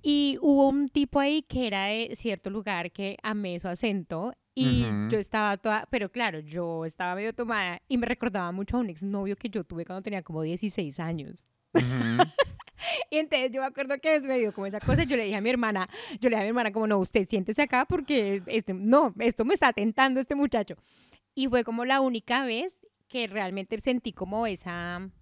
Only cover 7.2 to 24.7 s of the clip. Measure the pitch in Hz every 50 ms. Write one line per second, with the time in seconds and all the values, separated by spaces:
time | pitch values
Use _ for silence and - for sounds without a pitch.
7.2 | 208 226 226 - 240 226 233 214 190 180 175 - _ _ 269 240 233 233 247 -
8.2 | - 240 190 202 180 170 180 190 202 - - 247 247 208 165 156 185 202 202 202
9.2 | 196 196 202 - - 233 190 220 170 _ 175 165 170 - 185 190 190 220 202 190
10.2 | 165 - 160 156 160 156 170 185 - 208 - - 185 147 - - 170 165 170 160
11.2 | 139 147 - - _ _ _ _ _ _ _ 170 127 123 127 127 120 113 113 123
12.2 | 175 165 - - 523 - - - - - _ - - - 659 587 - _ - 302
13.2 | 311 302 320 269 254 262 226 262 262 269 285 269 277 262 277 - - 311 311 302
14.2 | 269 277 262 254 233 208 190 - 196 196 190 208 - - 254 - 330 254 285 240
15.2 | 226 202 208 202 202 233 254 247 240 220 208 196 185 - - 427 - - 294 196
16.2 | 220 254 233 214 196 208 233 247 233 214 196 220 220 220 208 196 185 - - 226
17.2 | 190 - - 202 185 - 214 - 294 277 - 247 269 - - 359 277 - 302 262
18.2 | 214 196 196 196 180 - 226 240 196 - 185 185 196 214 247 294 311 247 180 196
19.2 | 233 240 233 - 220 247 403 - - 262 233 - 202 226 214 - 262 269 254 262
20.2 | 262 _ 294 277 285 285 - 233 202 - 180 - _ _ _ _ _ _ - _
21.2 | _ _ _ - 262 262 233 247 233 233 226 233 240 254 269 277 269 262 240 226
22.2 | - - 240 262 277 254 226 226 294 381 - _ - - _ _ _ _ - 254
23.2 | 233 208 190 214 202 185 190 196 190 - 226 214 - 247 247 247 - 233 - -
24.2 | 185 180 202 220 233 226 190 175 - 185